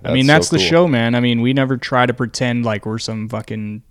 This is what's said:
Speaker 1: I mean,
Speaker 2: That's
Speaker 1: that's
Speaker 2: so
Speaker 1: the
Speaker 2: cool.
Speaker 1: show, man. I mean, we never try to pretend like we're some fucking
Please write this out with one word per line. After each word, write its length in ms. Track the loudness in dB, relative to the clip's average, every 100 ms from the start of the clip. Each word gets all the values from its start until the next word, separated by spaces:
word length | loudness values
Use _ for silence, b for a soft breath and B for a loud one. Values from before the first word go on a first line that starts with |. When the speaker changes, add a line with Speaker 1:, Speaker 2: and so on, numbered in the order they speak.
Speaker 1:
I 80 | -4
mean, 120 | 0 4
Speaker 2:
That's 200 | 4 4
Speaker 1:
that's 20 |
Speaker 2:
so 80 | 0
Speaker 1:
the 60 |
Speaker 2:
cool. 60 | 2
Speaker 1:
show, 180 | 4 4
man. 260 | 2 0
I 60 | 0
mean, 200 | 0 2
we 100 | 2
never 220 | 2 0 -2
try 260 | -2 2 2
to 60 |
pretend 500 | 0 -4 -2 -2 -2 -2
like 180 | -4 -4
we're 120 | -6
some 300 | -6 -8 -6
fucking 520 | -8 -8 -8 -8 -10 -16